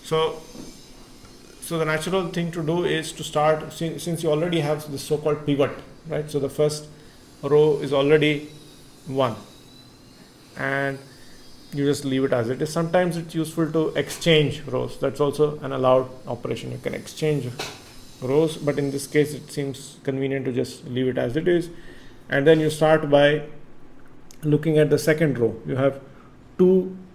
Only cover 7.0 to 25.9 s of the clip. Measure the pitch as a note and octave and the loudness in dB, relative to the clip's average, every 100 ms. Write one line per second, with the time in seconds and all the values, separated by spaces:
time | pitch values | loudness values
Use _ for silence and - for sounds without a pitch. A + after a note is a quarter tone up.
7 | - - - - C#3 D3+ D3+ D3 C#3+ C#3 | -20 -20 -20 -10 2 6 6 4 0 2
8 | C#3+ D3+ D3+ D3 - - - - - - | 6 6 6 0 -6 -18 -20 -20 -20 -20
9 | - C3 C3 G#2+ - - - - - - | -8 0 0 -2 -14 -20 -20 -20 -20 -20
10 | - - - - - - C3+ C#3 C#3 C3+ | -20 -20 -20 -20 -20 -8 -4 -2 -2 -6
11 | - - - - - - - D3 C#3+ C#3 | -14 -20 -20 -20 -20 -20 -12 -2 0 0
12 | C#3 C3 C3 B2+ A2+ B2+ D3+ E3+ E3 F3+ | 0 0 2 0 0 -4 -4 -2 0 2
13 | F3+ E3 D#3+ E3 D#3 - D#3+ D#3+ D#3 - | 2 -2 -6 -6 -4 -2 0 0 0 -2
14 | C#3+ - E3+ D#3 C#3+ - C#3 B2+ B2 - | -6 -2 4 4 4 -2 -6 -4 -4 -4
15 | C3+ B2+ C#3+ C#3 D3+ D3 C3+ C3+ B2+ B2+ | -4 0 -2 2 0 0 -6 0 4 4
16 | C3 - - A#2+ B2+ A#2+ B2+ B2 - - | 2 -10 -10 -8 -6 -8 -8 -8 -6 -8
17 | - - D#3 D3 B2 A#2+ - - - - | -10 -4 0 0 -2 -8 -12 -12 -20 -20
18 | - - B2+ C#3 D#3+ D#3 D3 C#3 C#3 C#3 | -20 -10 0 2 2 0 -4 -2 -2 -4
19 | - D3+ D3 C#3+ - - C#3 B2+ - - | -2 0 0 -2 -10 -8 -6 -8 -14 -10
20 | - C3+ C3+ C3+ C3 B2 B2 - D3 B2 | -6 -4 -2 -2 -2 -2 -4 -8 -8 -2
21 | B2+ B2+ B2+ C3+ F3 F3 E3 - - - | -2 0 -2 0 2 2 0 -10 -16 -16
22 | - - - C#3 C#3+ D#3 D#3 D#3 D#3 D#3 | -18 -20 -4 2 6 6 4 2 4 4
23 | D3+ C#3+ C#3+ D3+ - - - - - - | 6 6 6 4 -4 -14 -16 -18 -18 -18
24 | - - - - D3+ D3 D#3+ D3+ D3+ D3 | -18 -18 -20 -6 2 2 4 4 4 4
25 | - D#3 D#3+ A#2+ A2+ - D#3 C3 C3+ | 2 2 2 2 0 -2 -6 0 0